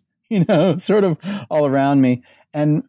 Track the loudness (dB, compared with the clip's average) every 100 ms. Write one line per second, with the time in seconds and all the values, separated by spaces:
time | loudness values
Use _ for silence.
0 | _ _ _ -2 0 2 2 0 0 0
1 | 0 -2 -8 -10 -4 -2 0 0 2 2
2 | 2 0 -6 _ _ -4 -2 -2